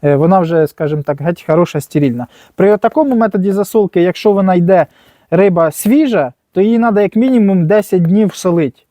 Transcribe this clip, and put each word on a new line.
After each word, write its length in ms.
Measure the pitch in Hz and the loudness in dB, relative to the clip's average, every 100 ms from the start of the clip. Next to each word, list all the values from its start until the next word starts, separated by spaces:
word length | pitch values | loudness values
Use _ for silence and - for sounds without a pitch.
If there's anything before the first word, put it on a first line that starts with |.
Е, 120 | 147 143 | 2 2
вона 240 | 160 190 | 2 2
вже, 280 | 165 165 156 | 0 0 -2
скажімо 340 | - 156 151 | -2 -6 -4
так, 200 | 147 143 | -6 -6
геть 220 | 147 175 - | -4 -6 -2
хороша, 340 | 160 175 151 | 0 0 -2
стерильна. 460 | - 156 143 120 123 _ - - | -4 -2 -2 -2 -10 _ -20 -2
При 220 | 190 208 | 0 2
такому 380 | 226 302 302 247 | 0 0 0 0
методі 360 | 220 196 190 | 0 -2 -2
засолки, 500 | 196 202 226 196 185 | -2 -2 -2 0 0
якщо 300 | 175 180 220 | -2 0 -2
вона 240 | 196 190 185 | 0 2 0
йде, 300 | 175 185 147 _ _ _ _ | 2 2 0 _ _ _ _
риба 400 | 170 196 175 165 | 0 2 2 -2
свіжа, 640 | 147 208 269 302 214 135 - _ | -2 0 0 2 0 -4 -8 _
то 100 | - | -2
її 160 | 202 233 | 0 2
треба 240 | 233 208 | 0 0
як 140 | 202 214 | 0 0
мінімум 520 | 262 254 202 190 160 | 0 2 2 2 2
десять 340 | 208 202 185 | 0 0 -2
днів 340 | 165 196 208 - | 0 2 0 -2
солити. 460 | 185 170 147 - _ | -2 0 -2 -6 _